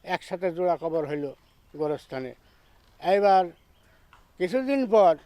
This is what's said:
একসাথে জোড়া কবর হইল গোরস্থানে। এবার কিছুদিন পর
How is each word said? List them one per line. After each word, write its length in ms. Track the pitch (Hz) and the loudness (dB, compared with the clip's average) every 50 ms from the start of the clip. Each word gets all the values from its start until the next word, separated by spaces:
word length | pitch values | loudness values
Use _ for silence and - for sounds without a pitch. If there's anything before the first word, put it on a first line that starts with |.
| _ | _
একসাথে 480 | 180 180 175 - - 196 175 185 185 | -6 -8 -8 -6 -10 -10 -6 -6 -6
জোড়া 260 | 160 170 180 180 165 135 | -4 -2 -2 -2 -2 -2
কবর 260 | 151 165 160 165 151 | -4 -4 -4 -4 -4
হইল 240 | 139 147 147 143 139 - _ _ _ _ _ _ _ - | -4 -6 -8 -8 -10 -12 _ _ _ _ _ _ _ -8
গোরস্থানে। 580 | 147 156 151 147 131 - _ - 131 131 127 120 _ _ _ _ _ _ _ _ _ _ _ _ _ | -6 -4 -4 -4 -6 -10 _ -12 -10 -10 -12 -14 _ _ _ _ _ _ _ _ _ _ _ _ _
এবার 460 | - 170 196 202 202 202 190 190 185 170 - _ _ _ _ _ _ _ _ _ _ _ - _ _ _ _ | -2 0 0 2 4 4 4 4 2 0 -6 _ _ _ _ _ _ _ _ _ _ _ -20 _ _ _ _
কিছুদিন 500 | - 185 175 202 262 262 262 277 269 262 | -6 -6 -2 -2 -2 0 0 0 0 0
পর 300 | 202 220 214 196 175 160 147 - | 4 4 6 6 6 4 2 -4